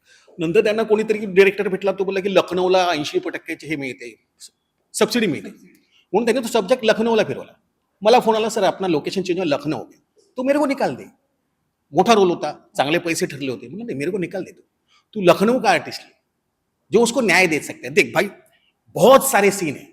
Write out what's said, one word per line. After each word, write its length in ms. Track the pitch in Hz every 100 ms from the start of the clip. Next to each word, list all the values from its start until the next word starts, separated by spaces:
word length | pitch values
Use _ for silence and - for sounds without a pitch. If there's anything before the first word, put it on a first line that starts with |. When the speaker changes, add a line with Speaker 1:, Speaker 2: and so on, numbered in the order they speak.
| _ _ _ -
Speaker 1:
नंतर 240 | 160 190
त्यांना 200 | 220 208
कोणीतरी 420 | 202 214 220 214 214
डायरेक्टर 420 | 180 196 196 202
भेटला, 240 | 185 196
तो 120 | 196
बोलला 160 | 190 196
की 160 | 196 185
लखनौला 500 | - 180 185 185 180
ऐंशी 340 | 160 147 185
टक्क्याची 480 | 165 160 - 156 147
हे 80 | 151
मिळते, 500 | 135 123 120 104 _ _ - _ _ _ _
सबसिडी 340 | - 214 240 214
मिळते. 220 | 123 101
Speaker 2:
सबसिडी. 320 | - - _ _ _ _
Speaker 1:
म्हणून 120 | 185 240
त्यांनी 180 | 233
तो 40 | 226
सब्जेक्ट 380 | 233 185 247 214
लखनौला 380 | 208 233 226
फिरवला. 280 | 180 110 - _ _ _ _ _
मला 180 | 202 240
फोन 160 | 220 220
आला, 140 | 220
"सर, 140 | 220
अपना 240 | 185 151 190
लोकेशन 340 | 151 147 190
चेंज 180 | 180 175
हुआ, 60 | 180
लखनऊ 320 | 139 147 135
हो 60 |
गया." 380 | 85 _ _ _ _ -
तो 60 |
मेरे 160 | 254 285
को 60 | 294
निकाल 300 | 269 202 127
दे. 80 | 98 _ _ _ _ _ _ _ _
मोठा 220 | 143 185
रोल 160 | 220 190
होता, 400 | 165 151 - _ -
चांगले 200 | 139 170
पैसे 280 | 170 165 180
ठरले 260 | 139 135
होते. 160 | 117 120
म्हणलं, 180 | 170 240
"नहीं, 120 | 135
मेरे 140 | 143
को 60 | 196
निकाल 260 | 165 190
दे 80 | 147
तू. 100 | - _ _ _ _ _
तू 80 | 214
लखनऊ 380 | 175 160 202 254
का 100 | 220
आर्टिस्ट 320 | 165 - -
है, 100 | - _ _ _ _ _ _ _ _
जो 100 | 190
उसको 200 | 233 240
न्याय 260 | 226 170 185
दे 120 | 151
सकते 280 | - 117 123
हैं." 60 |
देख 200 | 160 131
भाई, 160 | 156 196 - _ _ _ _ _
बहुत 440 | - 190 269 -
सारे 200 | 208 202
सीन 240 | 185 165 127
है, 100 | -